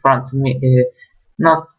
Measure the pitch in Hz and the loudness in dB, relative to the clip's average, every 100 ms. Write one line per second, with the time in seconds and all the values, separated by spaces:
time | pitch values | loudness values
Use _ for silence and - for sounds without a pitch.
0 | 135 123 - 135 135 - 131 127 123 - | 0 0 -2 -4 -4 -2 2 2 0 -6
1 | _ _ _ - 160 160 - | _ _ _ -2 0 0 -4